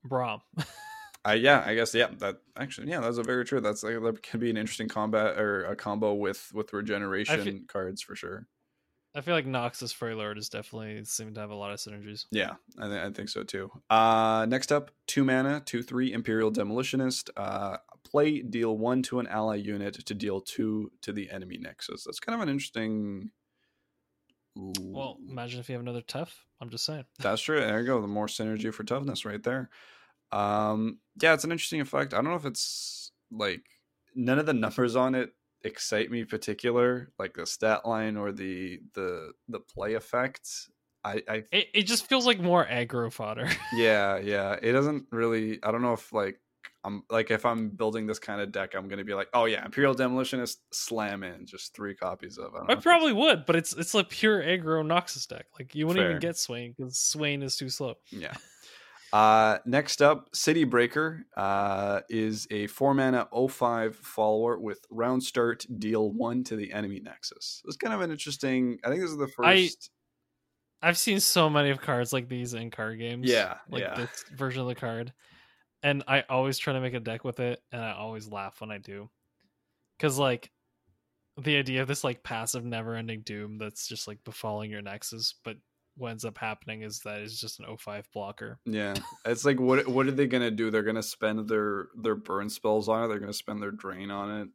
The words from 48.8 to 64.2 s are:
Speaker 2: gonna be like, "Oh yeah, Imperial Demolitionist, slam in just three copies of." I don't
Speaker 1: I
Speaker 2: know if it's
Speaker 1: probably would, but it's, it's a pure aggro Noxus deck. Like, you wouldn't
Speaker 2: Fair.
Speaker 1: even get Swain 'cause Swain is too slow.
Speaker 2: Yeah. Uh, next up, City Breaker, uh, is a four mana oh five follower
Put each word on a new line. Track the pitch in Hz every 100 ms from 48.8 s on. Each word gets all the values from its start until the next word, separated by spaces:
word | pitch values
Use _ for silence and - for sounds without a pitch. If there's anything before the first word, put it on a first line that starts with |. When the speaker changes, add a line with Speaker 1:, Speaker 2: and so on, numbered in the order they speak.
| 98
Speaker 2:
gonna | 98
be | 101
like, | 98 98
"Oh | 123
yeah, | 113 104
Imperial | - 131 139
Demolitionist, | 127 127 127 127 131 120 - _
slam | - - 117 104 101
in | 92 87 90
just | 95 -
three | - 101
copies | 98 92 92 - -
of." | -
I | -
don't | -
Speaker 1:
I |
Speaker 2:
know | 254
if | 330
it's | 339
Speaker 1:
probably | 320
would, | 208 311 196 143
but | 165
it's, | 165
it's | - 170
a | 208
pure | 180 - 220 208
aggro | 151 185 160 160 156
Noxus | 170 170 135 -
deck. | - - -
Like, | 131
you | 147 156
wouldn't | 180
Speaker 2:
Fair. |
Speaker 1:
even | 185 170
get | 170 170
Swain | - 120 120
'cause | 127 131 131
Swain | - 151 151 143
is | 139 -
too | 131
slow. | - 131 110 _
Speaker 2:
Yeah. | 101 80 - - - - - - - -
Uh, | 104 107 110 107 104 120
next | 131 143 -
up, | 143 147 - -
City | - 165
Breaker, | 143 120 120 147 160 160 - -
uh, | 98 98 101 98 101 101 -
is | 113 110 107 -
a | 107 104
four | - 139
mana | 139 131 123 -
oh | 120 131
five | - 123 117 113 110
follower | - -